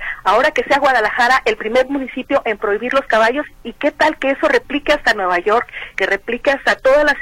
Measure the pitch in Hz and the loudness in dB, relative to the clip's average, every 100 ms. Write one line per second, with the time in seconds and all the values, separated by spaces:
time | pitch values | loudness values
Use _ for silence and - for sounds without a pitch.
0 | - - 190 214 302 277 233 277 277 247 | -12 -4 0 2 2 0 0 2 2 2
1 | 214 - 240 262 233 220 226 254 254 277 | 0 0 2 2 0 -4 0 0 0 -2
2 | 254 254 - 277 233 208 208 214 247 269 | -6 -8 -2 -2 -2 -4 -2 -2 -2 -2
3 | 269 220 226 277 302 - 233 - 294 - | 0 2 2 0 -6 -10 -16 -4 -2 0
4 | 311 311 269 277 302 254 - 277 - 294 | 0 0 -2 0 2 0 -2 -6 -2 0
5 | 247 214 180 175 202 220 - - - - | 0 0 0 0 2 0 -2 -12 -12 -4
6 | 185 196 - 240 285 269 233 208 262 285 | -2 -2 -4 -4 -2 -2 -2 0 2 4
7 | 294 277 | 2 0